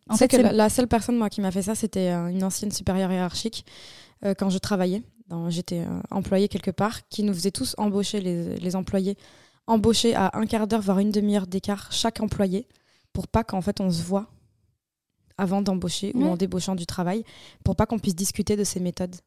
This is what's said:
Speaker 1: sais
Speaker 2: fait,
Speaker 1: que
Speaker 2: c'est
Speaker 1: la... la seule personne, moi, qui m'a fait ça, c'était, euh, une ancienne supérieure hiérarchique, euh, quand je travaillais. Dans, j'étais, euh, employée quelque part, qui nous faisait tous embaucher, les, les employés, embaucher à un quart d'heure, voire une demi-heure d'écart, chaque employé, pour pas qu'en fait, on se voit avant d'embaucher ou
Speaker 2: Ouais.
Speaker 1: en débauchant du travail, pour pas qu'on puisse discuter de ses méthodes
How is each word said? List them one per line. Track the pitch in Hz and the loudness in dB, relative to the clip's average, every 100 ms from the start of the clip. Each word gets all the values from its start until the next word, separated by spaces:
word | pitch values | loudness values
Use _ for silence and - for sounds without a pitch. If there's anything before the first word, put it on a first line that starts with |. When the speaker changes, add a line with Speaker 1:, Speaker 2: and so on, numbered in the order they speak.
| - | -2
Speaker 1:
sais | 214 | 4
Speaker 2:
fait, | 254 | 6
Speaker 1:
que | 254 | 6
Speaker 2:
c'est | |
Speaker 1:
la... | 214 | 6
la | 214 214 | 6 4
seule | 233 247 | 4 2
personne, | 233 202 240 | 2 2 0
moi, | 214 | 0
qui | - | -2
m'a | 190 | -2
fait | 185 | -2
ça, | 190 | -2
c'était, | 220 214 185 180 | -2 -2 0 0
euh, | 175 175 | 0 -2
une | 185 | -2
ancienne | 190 - 208 | -2 -2 -4
supérieure | - - 185 185 | -4 -2 0 0
hiérarchique, | 185 180 - 226 - - - - - - _ | 0 -2 -2 -6 -8 -14 -20 -20 -20 -20 _
euh, | 202 190 | -4 0
quand | 196 | 0
je | 185 | 0
travaillais. | - 202 185 196 - _ - | 0 0 0 -2 -6 _ -10
Dans, | 170 170 | -6 -4
j'étais, | 170 - 175 | -4 -4 -4
euh, | 165 180 - | -4 -6 -4
employée | 196 185 190 202 | -4 0 2 2
quelque | 190 196 | 0 -4
part, | - 202 - - | -2 -2 -2 -10
qui | - | -2
nous | 208 | -2
faisait | 180 190 | 0 -2
tous | - 254 - | -2 -6 -2
embaucher, | 208 196 196 208 | 0 0 0 -2
les, | 185 175 170 - | -2 -2 -4 -4
les | 180 190 | -4 -4
employés, | - 196 190 196 - - - _ - | 0 0 0 -4 -10 -20 -20 _ 0
embaucher | 226 214 220 233 | 4 6 4 4
à | 226 185 | 4 2
un | - 220 | 0 -2
quart | 226 214 | 0 0
d'heure, | 226 | 0
voire | 190 190 | 2 2
une | 208 | 4
demi-heure | 208 208 202 185 | 2 2 2 0
d'écart, | 190 - 202 - | -4 -2 -4 -4
chaque | - 226 - | -2 -2 0
employé, | 214 - 196 190 - _ _ _ _ | -4 0 0 0 -6 _ _ _ _
pour | - 170 | -10 -2
pas | 220 | 0
qu'en | 233 190 | 0 -2
fait, | 185 - | -2 0
on | 190 | 0
se | 165 | 0
voit | 170 196 220 _ _ _ _ _ _ _ _ _ _ - | 0 -2 -2 _ _ _ _ _ _ _ _ _ _ -4
avant | 196 196 | 0 2
d'embaucher | 202 190 175 - 196 | 2 0 -2 -4 -2
ou | 247 | 0
Speaker 2:
Ouais. | 277 | 2
Speaker 1:
en | 175 | 2
débauchant | 185 180 180 | -2 -2 -2
du | 190 170 | -4 -4
travail, | - 175 214 220 - - - | -4 -2 -2 -6 -16 -20 -4
pour | - 185 | -2 2
pas | |
qu'on | 214 226 | 2 0
puisse | 202 170 | -2 -2
discuter | 196 - 196 208 | -2 -2 0 0
de | |
ses | 196 180 | 0 -2
méthodes | 180 - 180 180 | -4 -4 -6 -8